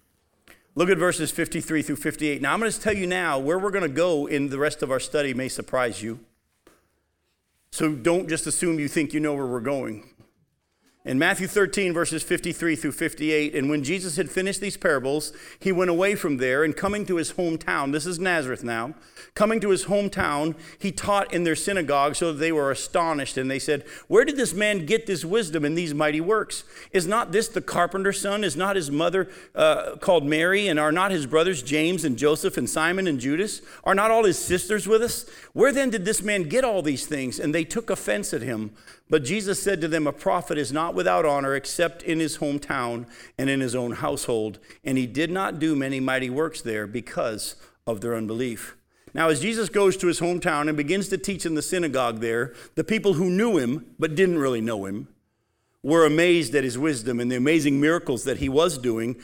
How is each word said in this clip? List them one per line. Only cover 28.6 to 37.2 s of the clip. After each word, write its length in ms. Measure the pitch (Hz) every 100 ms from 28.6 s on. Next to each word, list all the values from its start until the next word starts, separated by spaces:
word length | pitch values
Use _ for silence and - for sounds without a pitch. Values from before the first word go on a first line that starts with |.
| 190
his 160 | 196 147
mother, 380 | 143 170 185 185 - -
uh, 400 | - 156 143 - -
called 280 | - 175 143
Mary? 400 | 156 170 196 202
And 140 | 151
are 100 | 151
not 220 | 165 196
his 140 | 185 135
brothers 360 | 156 170 170
James 420 | 120 151 160 185
and 140 | 156 113
Joseph 380 | 147 156 190 -
and 120 | 120
Simon 380 | 160 160 185 190
and 140 | 139
Judas? 420 | 127 147 208 - - -
Are 100 | -
not 160 | 190 214
all 140 | 226
his 160 | 214 165
sisters 480 | - 175 - 208 180
with 160 | 220
us? 200 | 233 - - - -
Where 180 | - 254
then 200 | 262 269
did 140 | 214
this 160 | 180 214
man 280 | 202 202 156
get 160 | 233
all 180 | 262 196
these 240 | 151 131 -
things?' 320 | 147